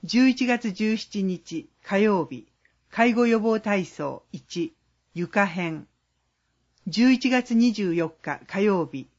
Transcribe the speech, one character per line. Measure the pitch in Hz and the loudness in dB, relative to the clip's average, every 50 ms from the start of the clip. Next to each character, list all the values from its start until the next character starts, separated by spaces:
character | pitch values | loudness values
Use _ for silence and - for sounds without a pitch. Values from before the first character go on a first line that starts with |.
| - | -10
十 | 170 - 233 254 262 | -2 2 4 4 4
一 | 247 254 262 | 4 2 0
月 | 240 240 233 - 226 185 | -2 -2 -2 -2 -6 -6
十 | - 208 214 220 | -2 -2 -2 -2
七 | 214 - _ - 208 190 | -2 -4 _ -6 -4 -2
日 | 190 185 165 _ - 160 160 - - _ _ _ | -2 -4 -6 _ -10 -10 -10 -10 -12 _ _ _
火 | - 202 196 | -4 0 2
曜 | 208 220 208 185 156 | 2 4 2 2 0
日、 | 135 135 123 - _ _ _ _ _ _ _ _ _ - | -4 -8 -16 -16 _ _ _ _ _ _ _ _ _ 0
介 | - 233 247 233 | 2 2 2 4
護 | 233 240 | 4 2
予 | 233 226 226 | 2 2 2
防 | 208 226 220 220 | 2 0 -2 -2
体 | 214 214 202 196 180 | -2 -2 -2 -2 -2
操 | 143 - - 151 143 131 - _ _ - | -6 -8 -8 -8 -8 -8 -10 _ _ -20
一、 | 160 131 _ - 175 170 - _ _ _ _ _ _ _ _ _ | -20 _ _ -8 -6 -6 -6 _ _ _ _ _ _ _ _ _
床 | 170 175 170 - 214 202 | -8 -8 -4 0 0 0
編。 | 190 165 180 180 170 160 151 - _ _ _ _ _ _ _ _ _ _ _ _ _ _ _ _ _ _ _ _ | 0 -2 -6 -6 -6 -6 -8 -12 _ _ _ _ _ _ _ _ _ _ _ _ _ _ _ _ _ _ _ _
十 | - 156 208 233 254 | -8 0 2 4 4
一 | 262 247 - 262 | 4 4 2 0
月 | 247 247 247 - 233 | 0 0 0 2 2
二 | 226 233 247 214 | 4 4 4 2
十 | 214 208 185 165 | 0 -2 -2 0
四 | 170 165 160 | -2 -2 -4
日 | 160 _ _ - 143 - - | -6 _ _ -10 -10 -10 -10
火 | _ - 196 | _ -4 0
曜 | 196 214 202 180 160 | 2 2 2 2 0
日 | 139 131 135 127 _ _ | -2 -6 -12 -12 _ _